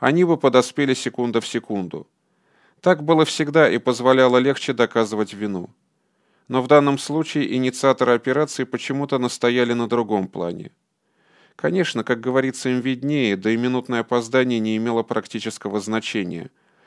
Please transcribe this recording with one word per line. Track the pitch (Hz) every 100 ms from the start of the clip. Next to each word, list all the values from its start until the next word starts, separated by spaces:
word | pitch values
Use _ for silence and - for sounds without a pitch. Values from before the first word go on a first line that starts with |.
они | 127 165
бы | 175 160
подоспели | 135 127 123 - 139
секунда | 127 117 117 120 113
в | -
секунду. | 120 - 104 90 82 - _ _ _ _ _ _ _
Так | 180 170
было | 151 160
всегда | 156 - 147 156 147
и | 110
позволяло | - 117 123 131 127 127
легче | 135 131 -
доказывать | 120 117 117 107 107 104
вину. | 101 104 92 90 _ _ _ _ _ _ _ -
Но | 127
в | 127
данном | 147 143 139
случае | - 151 156 151 131
инициаторы | 127 127 127 139 131 123
операции | 120 135 135 151 -
почему-то | 127 120 - 139 143 135
настояли | 123 - 120 123 120
на | 120 117
другом | 120 110 104 95
плане. | 92 85 87 - _ _ _ _ _ _ _ _
Конечно, | - 156 185 165 113
как | 107 117
говорится, | 127 131 131 - 131
им | 127
виднее, | 127 127 139 147 117 95
да | 104
и | 113
минутное | 123 127 120 120
опоздание | 113 123 113 131 127 117
не | 110 110
имело | 117 117
практического | 113 113 - 113 110 - 101 104
значения. | 101 110 - 113 90 85 - _ _ _